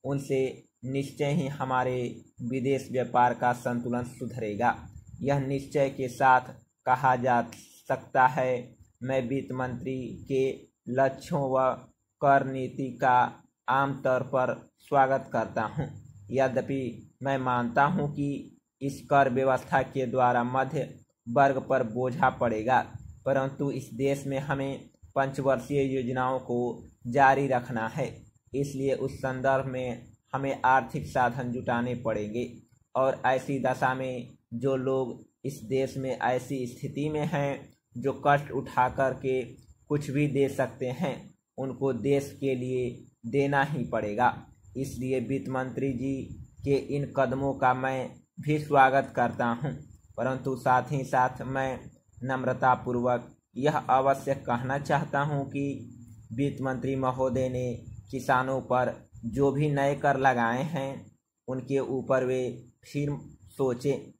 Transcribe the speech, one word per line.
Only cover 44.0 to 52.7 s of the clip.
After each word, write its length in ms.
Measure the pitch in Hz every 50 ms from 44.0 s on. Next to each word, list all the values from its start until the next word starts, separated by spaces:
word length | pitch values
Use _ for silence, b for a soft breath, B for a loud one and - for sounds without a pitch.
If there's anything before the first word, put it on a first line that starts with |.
| 107 104 104 110 120 117 - - - - - _ _ - -
इसलिए 440 | 127 135 131 127 120 127 131 131 131
वित्त 280 | 117 107 135 135 - -
मंत्री 440 | 131 131 127 127 120 - 135 139
जी 540 | 131 117 131 135 135 135 - - - - - - - - -
के 120 | 139 139
इन 360 | 135 127 - 139 143 143 143 -
कदमों 380 | 139 135 120 131 135 139 139 135
का 200 | 135 135 127 127
मैं 400 | 131 131 131 135 131 123 - - - _ _ _ -
भी 180 | - 151 151 151
स्वागत 540 | 151 147 147 143 131 135 131 139 135 - -
करता 300 | 143 120 120 - - 123
हूं, 240 | 117 117 117 147 143 - - - - - - _ - -
परंतु 400 | - 117 131 131 127 - 139 131
साथ 260 | 123 - 131 127 127
ही 220 | 123 127 147 135 127
साथ 380 | - - 127 127 127 127 -
मैं 480 | - 131 135 135 135 131 127 - - - - _ _ _ _ - 127
नम्रतापूर्वक 1120 | 131 131 131 127 127 127 127 135 127